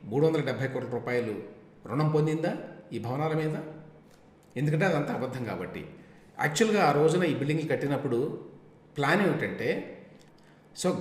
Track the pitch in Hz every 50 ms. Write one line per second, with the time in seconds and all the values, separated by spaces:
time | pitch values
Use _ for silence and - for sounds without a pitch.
0 | - 101 107 139 156 160 160 151 131 135 120 110 135 127 127 127 117 110 120 117
1 | 120 123 123 123 113 110 104 92 - - - - - - - - - - 110 143
2 | 156 151 156 151 151 156 156 160 160 180 247 311 - - - - - - 117 110
3 | 104 117 127 143 156 156 156 160 156 156 151 151 - - - - - - - -
4 | - - - - - - - - - - - - 147 147 151 151 196 190 165 143
5 | - - 120 113 123 127 - 127 120 107 92 87 90 - - 82 73 - - -
6 | - - - - - - - - - 151 156 - 226 220 208 202 175 147 139 147
7 | 151 160 160 180 180 160 131 123 139 147 151 160 151 160 135 - 151 139 143 127
8 | - 131 120 117 139 160 - - - - - - - - - - - - - -
9 | 139 139 170 208 202 170 143 - 127 98 95 - 113 135 190 - - - - -
10 | - - - - - - - - - - - - - - - - - 180 170 -